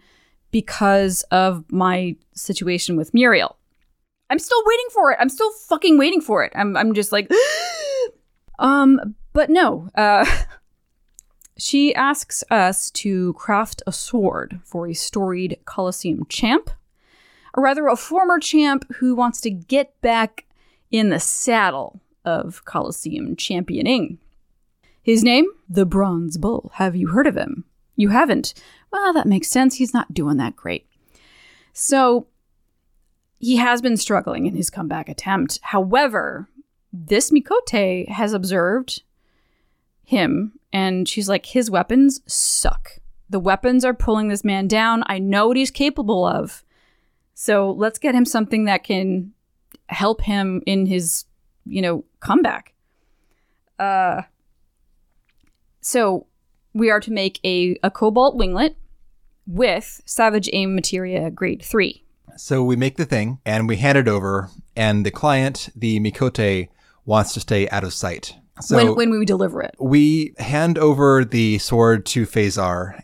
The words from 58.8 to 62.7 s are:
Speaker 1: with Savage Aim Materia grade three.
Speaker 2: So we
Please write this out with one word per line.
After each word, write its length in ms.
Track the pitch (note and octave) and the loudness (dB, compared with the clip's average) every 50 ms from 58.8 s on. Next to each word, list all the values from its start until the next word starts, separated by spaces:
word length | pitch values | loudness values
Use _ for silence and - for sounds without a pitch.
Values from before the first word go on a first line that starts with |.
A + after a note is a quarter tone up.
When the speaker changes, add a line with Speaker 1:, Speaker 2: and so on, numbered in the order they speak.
| - - - _ - - _ _ _ _ _ _ - | -20 -20 -20 _ -20 -20 _ _ _ _ _ _ -14
Speaker 1:
with 540 | F#3+ E3+ F#3 B3+ G3 E3+ G3+ - - - - _ | -6 -2 0 0 2 0 -2 -6 -10 -18 -18 _
Savage 440 | - - - A#3 A3 G#3 G#3+ F#3 - | -6 0 2 2 2 2 0 -2 -2
Aim 220 | - F#3+ F#3+ F#3+ F#3+ | -2 -2 -2 -2 -2
Materia 560 | F3+ - - F#3+ F3+ F#3 F#3 F#3 E3+ D#3 D#3+ | -2 -2 -4 -4 -6 -6 -4 -4 -4 -4 -4
grade 320 | - - F#3 F3+ E3 - | -6 -4 -4 -4 -4 -6
three. 420 | - - - A3 F3+ - - - _ _ _ _ _ - - | -6 -2 0 0 0 0 -4 -10 _ _ _ _ _ -20 -20
Speaker 2:
So 260 | - - - C#3 C3 B2 | -12 -6 -2 0 0 2
we 120 | B2 | 2